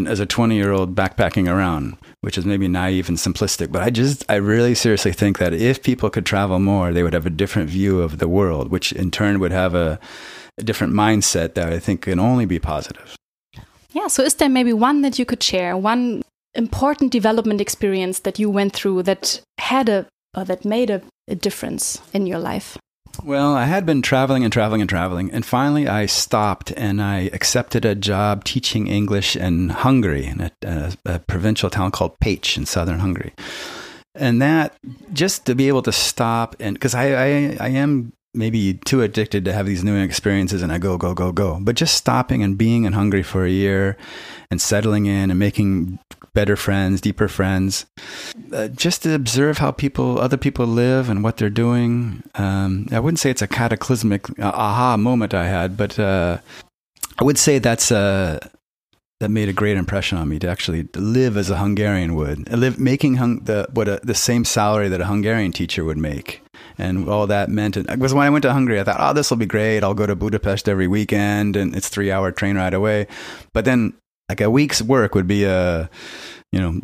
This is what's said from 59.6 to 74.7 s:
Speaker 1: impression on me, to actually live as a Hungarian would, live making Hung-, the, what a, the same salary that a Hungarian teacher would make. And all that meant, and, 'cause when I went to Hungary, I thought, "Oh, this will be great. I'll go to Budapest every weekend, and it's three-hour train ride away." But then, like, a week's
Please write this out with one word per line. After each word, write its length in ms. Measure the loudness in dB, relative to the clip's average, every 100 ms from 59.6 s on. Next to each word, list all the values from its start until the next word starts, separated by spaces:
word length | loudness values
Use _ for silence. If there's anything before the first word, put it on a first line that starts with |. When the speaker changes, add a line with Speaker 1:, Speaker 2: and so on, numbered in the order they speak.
| 0 0
Speaker 1:
impression 400 | 0 -2 -2 -2
on 120 | -2
me, 100 | -2
to 100 | -2
actually 380 | -4 -2 -4 -4
live 420 | -4 0 2 2 2
as 140 | 0
a 60 | 0
Hungarian 580 | 0 0 0 0 0
would, 380 | -2 -2 -6 -4
live 260 | 0 0 2
making 380 | 0 2 2 2
Hung-, 240 | 2 0
the, 260 | -2 -2 -2
what 160 | -2 0
a, 100 | -2
the 100 | -2
same 300 | -2 0 2
salary 440 | 2 2 2 2 0
that 100 | 0
a 60 | 0
Hungarian 440 | 0 0 0 0
teacher 320 | -2 -4 -2
would 160 | -2 -2
make. 440 | -4 -6 -10 -14 -20 -20 -20 -8
And 280 | -4 -2 0
all 180 | 0 0
that 220 | 0 0
meant, 280 | 0 0 -2
and, 120 | -4 -2
'cause 140 | 0
when 120 | 2 4
I 40 |
went 120 | 4
to 100 | 2
Hungary, 260 | 2 2 2
I 60 |
thought, 160 | 0 0
"Oh, 120 | 2
this 180 | 2 2
will 60 | 0
be 100 | 0
great. 360 | 0 2 2
I'll 120 | 0
go 120 | 0 0
to 80 |
Budapest 540 | 0 -2 -2 -2 -2 0
every 180 | 0 2
weekend, 680 | 0 0 0 0 0 0 0
and 180 | -2
it's 140 | -2 -6
three-hour 420 | -2 0 0 -2
train 240 | -2 0
ride 200 | 0 0
away." 340 | 0 2 0 -2 -8 -16 -18 -6
But 120 | -2
then, 300 | 2 2 2 -4 _ _ -8
like, 120 | -2
a 80 | 2
week's 300 | 4 2